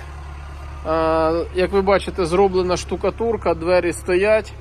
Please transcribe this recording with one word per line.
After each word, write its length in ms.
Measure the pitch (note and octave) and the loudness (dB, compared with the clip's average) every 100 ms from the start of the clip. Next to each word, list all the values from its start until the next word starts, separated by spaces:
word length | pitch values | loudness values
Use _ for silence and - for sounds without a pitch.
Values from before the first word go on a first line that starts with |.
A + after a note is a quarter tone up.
| - - - - - - - - - | -14 -14 -14 -14 -14 -14 -14 -10 -2
А, 580 | D#3+ D#3+ D#3+ D#3+ E3 - | 0 2 2 2 0 -2
як 180 | F3 F3+ | -2 2
ви 100 | G3 | 2
бачите, 440 | F#3+ F#3+ F#3 F3+ E3+ | 4 2 2 -4 0
зроблена 500 | F3+ G3 F#3 F3+ F3 | 4 4 4 0 -2
штукатурка, 800 | - F3 G3 F#3 A#3 G#3+ F#3 | -4 -2 -2 -2 -2 0 0
двері 380 | E3 E3 F3+ F3 | 0 2 2 2
стоять. 600 | D#3+ - F3+ G3+ A3 G#3 - | -4 0 2 4 2 0 -12